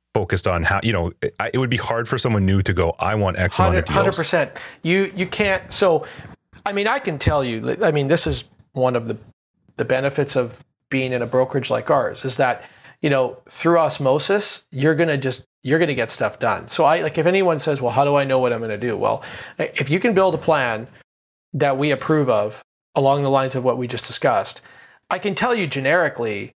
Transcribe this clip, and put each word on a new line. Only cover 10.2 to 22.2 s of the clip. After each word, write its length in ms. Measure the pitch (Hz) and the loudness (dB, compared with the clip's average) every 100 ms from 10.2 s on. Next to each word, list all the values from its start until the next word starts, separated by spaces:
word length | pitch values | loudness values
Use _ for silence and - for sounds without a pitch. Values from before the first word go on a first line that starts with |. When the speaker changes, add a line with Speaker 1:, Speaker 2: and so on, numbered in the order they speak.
| 139 135 | -2 0
Speaker 2:
of 260 | 120 - _ _ - | -2 -6 _ _ -6
being 220 | 131 131 | -4 -2
in 100 | 123 | -2
a 40 | 117 | 0
brokerage 440 | 127 127 139 123 | 0 0 0 -2
like 200 | 117 - | -2 2
ours 340 | 147 113 - 135 | 0 0 -4 -6
is 100 | 120 | 0
that, 280 | 127 120 - - - - | 0 -2 -8 -20 -20 -4
you 80 | 156 | 0
know, 300 | 135 123 - - | 2 0 -4 -16
through 300 | - 165 170 | -2 4 4
osmosis, 840 | 151 143 135 147 151 202 202 - _ | 4 2 2 2 2 0 -2 -6 _
you're 240 | 131 151 | 0 2
gonna 220 | 160 165 139 | 4 2 0
just, 300 | 131 127 - _ | -2 -4 -8 _
you're 160 | 127 160 | 0 2
gonna 160 | 165 | 2
get 160 | 127 113 | 0 -2
stuff 280 | - 107 - | -2 -4 -2
done. 300 | 113 92 - | -2 -2 -4
So 160 | - | 2
I, 160 | 147 165 | 4 4
like, 160 | 156 160 | 0 0
if 80 | |
anyone 340 | 160 190 185 156 | 2 4 2 0
says, 220 | 156 139 | 0 -2
"Well, 120 | 123 | 0
how 120 | 113 | 2
do 120 | 143 143 | 2 2
I 80 | |
know 160 | 135 131 | 2 2
what 120 | 123 | 2
I'm 80 | 113 | 0
gonna 160 | 113 104 | -4 -4
do?" 220 | 120 98 | -4 0
Well, 240 | 107 110 - - - - | 0 -2 -6 -16 -12 -6
if 300 | 160 - 135 | -4 -4 -2
you 120 | 175 | 0
can 120 | 240 | 2
build 220 | 190 190 | 4 2
a 40 | 160 | 2
plan 500 | - 151 123 110 123 - _ _ _ _ _ | 2 2 2 -2 -8 -18 _ _ _ _ _
that 220 | 135 143 135 | 0 0 2
we 140 | 147 | 0
approve 400 | 135 - 156 | 0 2 2